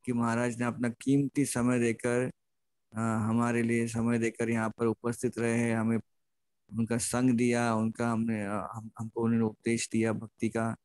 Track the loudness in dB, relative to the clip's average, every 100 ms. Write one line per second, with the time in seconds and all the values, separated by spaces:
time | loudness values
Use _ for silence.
0 | -4 -2 0 0 0 -2 -4 -2 -4 -2
1 | 0 2 2 0 0 2 2 4 2 0
2 | 0 0 0 -6 _ _ _ _ _ -4
3 | 0 0 0 2 2 0 2 0 0 -2
4 | 0 2 0 -2 -2 0 -2 0 -2 0
5 | -4 -2 -4 0 0 2 2 0 0 0
6 | -4 _ _ _ _ _ _ -4 -2 -2
7 | 0 0 2 4 2 2 2 2 0 0
8 | -2 0 -2 -2 -2 -4 -6 -10 -14 -10
9 | -8 -2 2 2 0 -2 -2 -2 0 0
10 | 0 -2 -6 _ -2 0 -2 -4